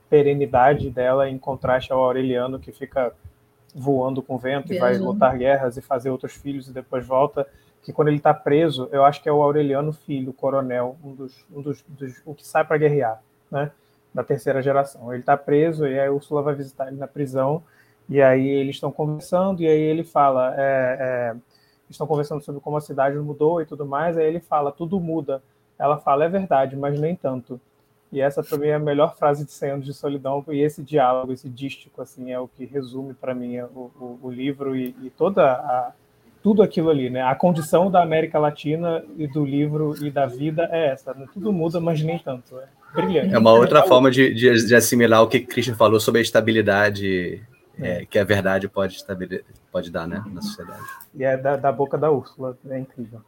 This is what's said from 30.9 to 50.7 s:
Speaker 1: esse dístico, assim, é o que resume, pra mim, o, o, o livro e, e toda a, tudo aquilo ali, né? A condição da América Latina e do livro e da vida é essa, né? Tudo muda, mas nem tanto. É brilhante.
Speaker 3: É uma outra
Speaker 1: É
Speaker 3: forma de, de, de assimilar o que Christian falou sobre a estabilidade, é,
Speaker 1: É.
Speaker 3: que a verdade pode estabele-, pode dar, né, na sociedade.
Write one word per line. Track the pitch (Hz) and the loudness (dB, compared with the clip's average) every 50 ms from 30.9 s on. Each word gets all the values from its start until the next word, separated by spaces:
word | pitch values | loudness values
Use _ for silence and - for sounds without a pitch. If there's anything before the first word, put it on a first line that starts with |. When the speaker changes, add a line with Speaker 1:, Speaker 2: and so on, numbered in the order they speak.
| 147 147 131 123 127 131 131 127 | 0 2 2 2 2 0 -2 -6
Speaker 1:
esse | 131 127 - 135 | -8 -10 -10 -14
dístico, | 123 120 139 135 135 - - _ - - | -12 -10 -10 -12 -12 -14 -20 _ -16 -16
assim, | 127 - - 139 127 127 | -16 -16 -16 -16 -12 -10
é | 127 127 | -10 -10
o | 127 | -10
que | 123 _ - 131 | -12 _ -16 -14
resume, | 117 135 143 131 120 123 131 135 139 | -8 -8 -8 -8 -8 -12 -12 -12 -14
pra | 127 - - 131 127 | -14 -12 -10 -8 -8
mim, | 123 123 120 120 123 | -8 -8 -8 -10 -10
o, | 123 120 123 127 127 120 _ - | -10 -12 -14 -16 -18 -18 _ -16
o, | 127 123 123 123 | -16 -16 -16 -14
o | 123 127 | -12 -12
livro | 123 123 131 139 139 135 139 135 131 | -10 -6 -6 -6 -4 -4 -6 -6 -4
e, | 131 127 123 123 - | -4 -6 -6 -8 -12
e | 135 127 | -16 -12
toda | _ - 156 - 196 - 160 | _ -2 -2 0 2 4 4
a, | 139 127 135 151 147 127 127 123 120 - _ _ _ _ _ _ _ _ _ | 4 4 0 -2 -2 -2 -2 -4 -6 -10 _ _ _ _ _ _ _ _ _
tudo | - 196 220 196 | 0 2 6 6
aquilo | 196 - - 180 160 160 | 4 4 4 0 2 2
ali, | 156 139 127 123 | 2 2 0 -2
né? | 123 127 | -2 -2
A | 127 127 139 | 0 0 0
condição | - - 180 175 160 151 - - 160 180 196 | 2 2 2 2 2 0 2 2 2 4 4
da | 180 180 | 4 2
América | 170 160 156 160 160 160 - 156 | 2 4 2 0 0 0 0 0
Latina | 151 147 147 - - 147 151 165 175 170 165 160 - - - | 0 0 -2 -4 -4 -4 -4 -2 -2 -4 -4 -4 -6 -10 -10
e | 160 151 | -8 -8
do | 143 131 156 147 | -6 -2 -2 -2
livro | 135 139 143 147 151 151 151 156 147 151 143 | 0 0 0 0 0 -2 -2 -2 -2 -4 -4
e | 147 147 | -6 -4
da | 139 143 139 | -2 -2 -2
vida | 123 120 127 143 160 156 165 165 165 | -2 -2 -4 -6 -4 -2 -2 -2 -2
é | 165 165 160 143 | 0 0 0 0
essa, | 131 131 - 131 | -2 -4 -8 -12
né? | 127 135 139 131 - | -12 -12 -14 -16 -12
Tudo | 202 180 220 | -6 -4 -2
muda, | 202 170 160 170 165 175 | -2 0 -2 -2 -2 -2
mas | 165 170 165 151 | -2 -2 -2 0
nem | 156 160 170 | -2 -2 -4
tanto. | 165 - 139 131 123 - - 127 | -6 -6 -8 -10 -10 -12 -18 -20
É | 127 - - _ _ _ - - | -20 -20 -20 _ _ _ -8 -4
brilhante. | 180 185 190 180 151 - 95 - | -2 0 2 2 2 2 2 4
Speaker 3:
É | 117 | 6
uma | 110 113 | 8 8
outra | 113 117 123 - - 151 | 8 8 8 8 6 6
Speaker 1:
É | 139 - | 8 8
Speaker 3:
forma | 127 127 135 135 | 6 8 8 6
de, | 123 131 135 - | 6 6 4 4
de, | 110 113 120 123 120 113 117 | 4 4 4 6 6 6 4
de | 101 120 | 6 6
assimilar | 117 113 - 123 120 120 110 113 110 | 6 6 4 4 4 6 6 8 6
o | 113 | 6
que | 110 - 120 | 6 4 0
Christian | - - - 127 113 127 113 | 0 0 -4 -4 -2 -2 2
falou | - 117 104 110 110 | 4 4 4 4 4
sobre | - - 113 117 | 2 2 2 2
a | |
estabilidade, | 113 - - 117 110 131 113 110 107 101 98 101 104 104 104 98 101 98 95 90 90 87 87 98 110 - _ _ _ _ _ | 2 2 2 2 2 2 2 2 2 2 2 2 2 2 0 -2 -2 -2 0 0 -2 -4 -8 -12 -16 -20 _ _ _ _ _
é, | - - 90 90 87 | -8 -6 -6 -6 -6
Speaker 1:
É. | 90 | -6
Speaker 3:
que | - - | -2 0
a | 107 101 | 0 2
verdade | 90 104 101 92 95 95 98 98 95 | 2 2 2 2 0 0 0 -2 -4
pode | - 98 98 95 90 | -4 -4 -4 -4 -6
estabele-, | - - - 95 90 92 87 92 87 - _ - - _ _ | -10 -12 -12 -10 -10 -8 -8 -8 -10 -10 _ -20 -20 _ _
pode | - 92 85 85 | -8 -8 -8 -6
dar, | 82 87 82 | -8 -8 -8
né, | 87 85 - - 104 | -8 -8 -10 -10 -12
na | 98 85 | -14 -12
sociedade. | - - - - 87 87 | -12 -12 -12 -12 -16 -18